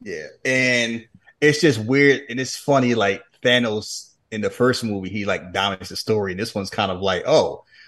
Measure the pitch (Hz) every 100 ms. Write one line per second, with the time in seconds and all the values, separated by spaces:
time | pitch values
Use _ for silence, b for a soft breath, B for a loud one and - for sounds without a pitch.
0 | 98 82 76 - 135 131 127 123 117 117
1 | - _ b _ 147 147 160 110 110 135
2 | 143 123 - 120 127 - - 139 123 117
3 | 101 98 - _ 123 123 117 107 - -
4 | - _ _ 107 104 - 123 120 113 101
5 | 95 107 98 90 90 95 101 95 92 92
6 | - 107 98 92 117 104 95 - 98 90
7 | 98 90 - 147 87 - b b